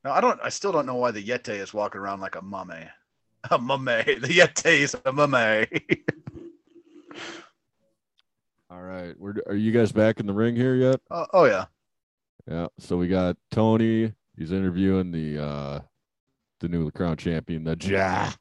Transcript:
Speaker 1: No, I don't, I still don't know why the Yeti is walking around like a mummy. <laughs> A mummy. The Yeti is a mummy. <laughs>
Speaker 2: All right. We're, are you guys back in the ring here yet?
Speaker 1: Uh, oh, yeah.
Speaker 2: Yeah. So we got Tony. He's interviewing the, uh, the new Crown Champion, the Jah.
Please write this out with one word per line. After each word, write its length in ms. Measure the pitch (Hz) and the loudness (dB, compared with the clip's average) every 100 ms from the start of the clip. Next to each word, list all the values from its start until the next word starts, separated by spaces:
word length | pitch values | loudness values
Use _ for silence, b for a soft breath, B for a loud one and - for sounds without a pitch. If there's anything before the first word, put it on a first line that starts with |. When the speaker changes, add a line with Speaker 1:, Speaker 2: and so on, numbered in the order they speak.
Speaker 1:
No, 80 | 135 | 0
I 100 | 143 | 2
don't, 180 | 240 190 | 2 0
I 60 | 127 | -6
still 220 | - 196 | -4 -2
don't 140 | 165 135 | 0 -2
know 100 | 127 | -2
why 160 | 123 | -2
the 120 | 107 | -2
Yeti 340 | 101 120 - 101 | -6 -6 -6 -8
is 140 | 98 | -6
walking 280 | 104 104 101 | -4 -4 -4
around 180 | 98 98 | -8 -8
like 160 | 95 - | -8 -10
a 60 | |
mummy. 460 | 95 98 95 82 - - _ _ | -12 -12 -12 -14 -18 -20 _ _
<laughs> 360 | _ _ - | _ _ -2
A 60 | 160 | -2
mummy. 420 | 123 135 131 113 | 0 -2 0 0
The 240 | 131 123 131 | 0 0 2
Yeti 520 | 175 165 - 165 156 | 4 4 4 2 4
is 160 | 143 - 131 | 2 -2 -4
a 60 | |
mummy. 560 | 135 143 131 110 107 110 | 2 2 4 2 2 0
<laughs> 340 | 165 - - - - - - - _ _ - _ - - B B B B _ _ _ _ _ _ _ _ _ _ _ _ | -4 -2 -2 -2 -8 -16 -16 -20 _ _ -20 _ -20 -20 B B B B _ _ _ _ _ _ _ _ _ _ _ _
Speaker 2:
All 100 | 90 | -16
right. 320 | 90 92 87 - | -12 -12 -12 -12
We're, 160 | 98 101 - | -8 -6 -4
are 80 | 101 | 0
you 160 | 110 | 4
guys 200 | 117 107 | 4 4
back 280 | 110 110 110 | 4 4 4
in 60 | 104 | -2
the 80 | |
ring 220 | 101 117 120 | 0 0 2
here 200 | 127 127 | 2 4
yet? 240 | 127 131 _ | 4 2 _
Speaker 1:
Uh, 140 | 175 160 | -8 2
oh, 140 | 190 143 | 6 6
yeah. 200 | 95 92 _ _ _ _ _ _ _ - | 4 -4 _ _ _ _ _ _ _ -10
Speaker 2:
Yeah. 180 | 80 85 - | -6 -6 -10
So 180 | - 90 | -4 -2
we 100 | 87 | 0
got 300 | 92 90 87 _ | 2 0 -2 _
Tony. 640 | - 110 113 113 113 113 - _ - | 2 4 4 2 2 -2 -6 _ -12
He's 160 | 80 | -6
interviewing 600 | 95 95 87 95 95 90 | -2 0 2 2 2 0
the, 320 | 82 78 73 | -4 -4 -4
uh, 360 | 73 73 69 71 - _ _ _ _ _ _ _ | -6 -6 -6 -8 -12 _ _ _ _ _ _ _
the 80 | 85 | -6
new 200 | 85 78 | -2 -4
Crown 260 | - 87 78 | -2 -4 -2
Champion, 460 | 87 80 - 82 | -2 -4 -4 -6
the 120 | 80 82 | -4 -4
Jah. 580 | 95 95 95 95 104 - | -2 0 0 0 -4 -8